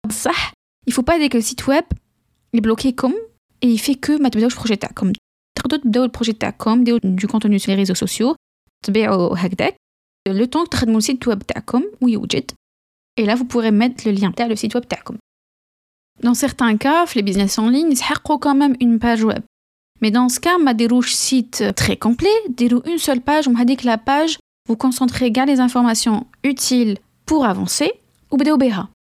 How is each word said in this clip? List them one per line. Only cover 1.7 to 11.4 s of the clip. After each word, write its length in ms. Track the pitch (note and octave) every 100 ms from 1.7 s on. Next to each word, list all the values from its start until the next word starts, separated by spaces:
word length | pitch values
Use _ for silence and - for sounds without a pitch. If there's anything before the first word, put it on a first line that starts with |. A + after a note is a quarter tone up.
| C#4+ E4+ - _ _ _ _ _
est 80 | A#3
bloqué 320 | A3 A3+ C4
comme 260 | B3 C4 G4 A4+ _ _ _
et 60 | B3
il 120 | A3
fait 160 | - C4+
que 260 | - D4
ما 80 | C4+
تبداوش 240 | A3 A#3
البروجي 220 | - A3 G3+
تاعكم. 380 | - - F#3+ G3 _ _ _ -
تقدروا 260 | B3+ D4+
تبداو 220 | B3+ A3+
البروجي 300 | B3+ - A#3
تاعكم, 500 | G#3+ G3+ - A3 A#3
ديروا 160 | A#3 A#3
du 240 | F#3+ F#3 G3+
contenu 320 | A3 G#3+ G3+
sur 80 | -
les 160 | G3
réseaux 220 | F#3+ F#3 F#3+
sociaux, 300 | - A#3+ D#4+ _ _ _ _
تبيعوا 540 | - G#3 G#3+ F#3+ F3 F3
هكذاك. 380 | F#3 F#3+ A3 - _ _ _ _ F#3+
Le 160 | F#3+ B3
temps 180 | D4 E4+
que 40 |
تخدموا 320 | - A3+ A3
le 20 |
site 240 | G#3+ C4 B3
web 160 | G3+